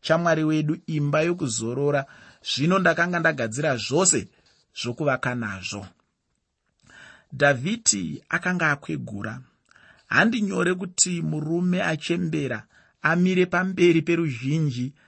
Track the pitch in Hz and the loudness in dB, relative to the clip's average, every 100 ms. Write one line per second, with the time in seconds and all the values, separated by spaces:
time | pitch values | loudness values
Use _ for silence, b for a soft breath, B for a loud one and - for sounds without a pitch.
0 | - 165 170 160 156 156 147 170 - 151 | 0 2 4 2 2 2 0 -2 -2 -2
1 | 143 151 170 175 135 110 113 131 143 143 | 0 2 0 0 -2 -4 -4 -2 0 0
2 | 135 B B B - - 156 190 175 160 | -2 B B B -6 0 2 4 2 2
3 | 175 175 160 147 113 117 156 123 104 147 | 0 0 0 0 -4 -2 -2 -2 0 2
4 | 185 123 - b b b b - 120 120 | 4 2 -2 b b b b -10 -8 -4
5 | 147 127 127 123 107 95 92 104 98 _ | -2 0 -2 -4 -6 -8 -10 -10 -12 _
6 | _ _ _ _ _ _ _ _ - B | _ _ _ _ _ _ _ _ -20 B
7 | B B B 131 143 127 151 233 - 101 | B B B 0 2 2 -2 -2 0 0
8 | 82 - - 170 180 175 160 147 - 151 | -2 -8 -6 -4 -2 0 0 -2 -4 -6
9 | 117 104 107 123 131 _ _ b b b | -6 -8 -10 -10 -16 _ _ b b b
10 | b 123 214 233 202 180 156 180 185 - | b 2 2 2 0 0 0 -2 -4 -2
11 | 185 170 160 151 151 170 180 180 170 160 | 0 0 -2 -2 -2 0 0 0 0 -2
12 | - 175 170 156 135 110 - b b b | -2 -2 -2 -2 -4 -6 -12 b b b
13 | 151 170 180 185 180 180 185 185 175 165 | 0 2 4 4 2 0 0 4 4 4
14 | 165 170 165 117 131 160 151 120 127 - | 2 0 0 -4 -2 0 0 -2 -6 -8